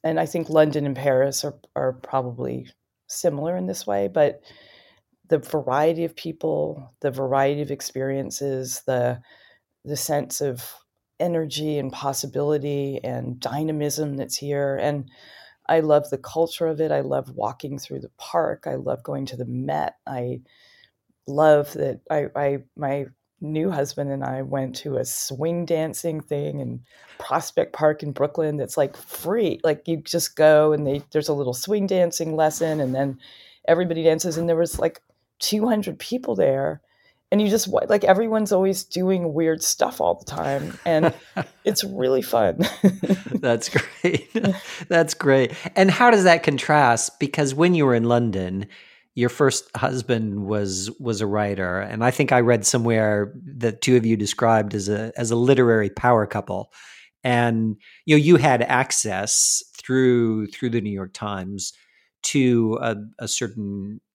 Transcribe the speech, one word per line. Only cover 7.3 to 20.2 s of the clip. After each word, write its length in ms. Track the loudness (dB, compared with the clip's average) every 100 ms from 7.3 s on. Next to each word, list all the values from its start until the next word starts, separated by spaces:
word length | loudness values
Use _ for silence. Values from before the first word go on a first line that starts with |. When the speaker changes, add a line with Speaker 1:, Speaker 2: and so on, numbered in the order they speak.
| 0 0 -2
Speaker 1:
of 100 | -6
experiences, 1120 | -8 -8 -6 -4 -4 -6 -8 -6 -6 -8 -8 -4
the, 340 | 0 0 -4 _ _ _ _ _ _
the 120 | -10 -8
sense 440 | -2 -4 -4 -4
of 320 | -4 -6 -14 -20 _ _ _ _
energy 600 | -2 -2 -4 -6 -4 -4
and 140 | -6
possibility 1080 | -6 -6 -6 -6 -4 -2 -2 -2 -4 -4 -6
and 380 | -6 -6 -8 -8
dynamism 760 | -6 -4 -4 -2 -4 -4 -6 -6
that's 200 | -8 -8
here. 400 | -6 -4 -2 -2
And 340 | -2 -4 -8 _ -20 -20 -20 _ 0
I 120 | 0
love 300 | 4 2 2
the 80 | -8
culture 480 | -6 -2 -2 -2 -4
of 140 | -2
it. 100 | -2
I 100 | -2
love 300 | -2 -4 -6 -6
walking 420 | -6 -6 -12 -12
through 220 | -10 -12
the 100 | -12 _
park. 460 | -4 -2 -2 -4 -8
I 80 |
love 280 | -6 -6 -6
going 240 | -6 -8 -8
to 100 | -10
the 80 |
Met. 500 | -8 -6 -4 -4 -4 _ -12
I 340 | -8